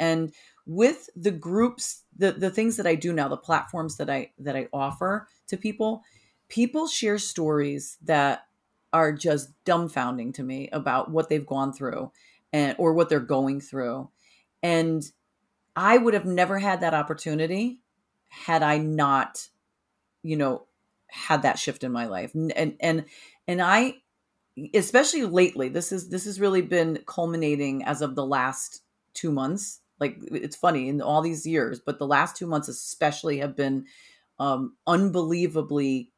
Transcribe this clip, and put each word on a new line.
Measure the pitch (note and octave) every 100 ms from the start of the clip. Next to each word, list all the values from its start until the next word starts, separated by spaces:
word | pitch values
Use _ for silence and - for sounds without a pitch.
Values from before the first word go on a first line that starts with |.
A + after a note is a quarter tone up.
And | E3 E3 D#3+ - - _ -
with | E3 A#3+ D#4+ - -
the | F#3
groups, | E3+ E3+ G3 A#3+ A#3+ - - _ -
the, | F#3+
the | - F#3
things | F#3+ A3+ A3+
that | F3
I | E3
do | E3+
now, | E3 C#3+
the | C#3
platforms | - D3+ C#3+ F3 D#3+ -
that | D3
I, | C#3 - _
that | C#3 C3+
I | A#2+
offer | C#3 C#3 C#3+ F#3 G#3 G#3 _ -
to | F#3+
people, | G#3+ G#3 A3 A3+ - _ _ _ _
people | - A#3+ D4+ D#4+
share | - A3 G#3
stories | - - D#3 D3+ C#3+ C#3+ - -
that | D3+ D3+ C#3 C3 - _ _ _ _
are | D#3+ D#3
just | D3 E3+ D3+ C#3 _
dumbfounding | - E3+ E3+ C#3+ B2 B2 A#2
to | C#3
me | B2+ C3 C#3
about | D3+ C3+ C3 -
what | D#3 D#3
they've | D#3 C#3
gone | C3+ C#3
through | C3 C3 - E3 - _ _ _
and, | D3+ C#3+ -
or | E3
what | D#3+ D#3+
they're | D3
going | B2 C3+ C3+ C#3
through. | C#3 C3+ B2 C3 C3+ _ _ _ _ _
And | E3+ E3 E3 D#3+ D3+ _ _ _ _ _ _ -
I | G3 A#3+
would | A#3
have | G#3 F3+
never | F3+ F3+ G3
had | G3+ F3+
that | E3+
opportunity | D#3 D3 D3+ D#3+ D3+ D#3+ F#3+ A#3 B3 _ _ _ _ _
had | - - E3
I | D3+ D3+
not, | D#3 D#3 C#3+ C3+ - - - _ _ _ _ _ _ _
you | D#3+ D#3
know, | C#3 B2 - _ _ _ _
had | - - D3+
that | C3+ -
shift | - -
in | B2+
my | A#2+ A#2
life. | F#2+ A#2+
N-, | D#3+ D#3+
and, | - D#3 -
and, | E3 D#3+ D3+ - - _ -
and | F3
I, | F3+ G#3 B3+ - _ _ _ _ _ - D3
especially | G#3+ F3+ B3 D4 D#4+
lately, | A3 F3+ F3+ - C3
this | D#3 E3+
is, | F#3+ F3+
this | F3+
has | G3+ F#3+
really | G3+ F#3+
been | F3 F3 E3 D#3 -
culminating | - E3+ E3 D3+ D3 C#3+ C3+
as | - D3
of | D3 C3
the | C3+
last | C#3 B2+ C3 - - _ _ _
two | - E3
months. | C#3+ C3+ G3 - - _ _
Like, | D3 - -
it's | E3 D3 -
funny, | F3+ D#3 C3
in | C#3+
all | - D3+
these | E3 D#3+ D#3+
years, | D#3+ A#2 B2
but | - C#3
the | C#3
last | C#3+ E3+ -
two | F3
months | D#3 D3
especially | B2 - - D3+ C#3+ - C#3
have | C#3+
been, | C#3 C#3 C3+ C3+ - - _ _ _
um, | C#3 C3 C3 - -
unbelievably | F3 G3 F3 D#3+ F3 F3 D#3 D3 D3 C#3 C3 A#2+